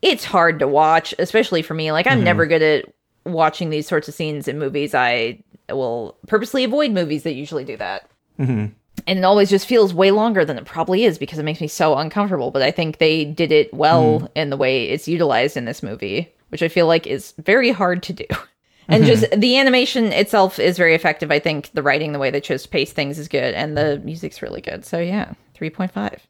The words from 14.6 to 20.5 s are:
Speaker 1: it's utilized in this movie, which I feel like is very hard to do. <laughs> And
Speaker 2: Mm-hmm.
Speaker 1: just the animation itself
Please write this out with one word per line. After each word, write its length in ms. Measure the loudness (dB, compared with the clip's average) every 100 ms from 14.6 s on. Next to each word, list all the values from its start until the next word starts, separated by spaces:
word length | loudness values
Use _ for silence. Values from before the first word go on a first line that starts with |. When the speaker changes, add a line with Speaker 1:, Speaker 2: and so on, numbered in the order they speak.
| 0 0 0
Speaker 1:
it's 180 | -4 -4
utilized 500 | 0 2 2 0 -2
in 80 | -8
this 180 | -8
movie, 500 | -10 -8 -6 -6 -6 _ _
which 140 | -4
I 60 | -2
feel 180 | 2 4
like 180 | 2 0
is 280 | -8 -8 -10
very 340 | 2 2 4
hard 300 | 2 0 -2
to 100 | -6
do. 120 | -12 -8
<laughs> 60 | -10 -10 _ _ _ 2
And 160 | 4
Speaker 2:
Mm-hmm. 100 | 6 4
Speaker 1:
just 200 | 4 2
the 160 | 4 4
animation 560 | 4 2 2 0 0
itself 460 | 0 2 2 2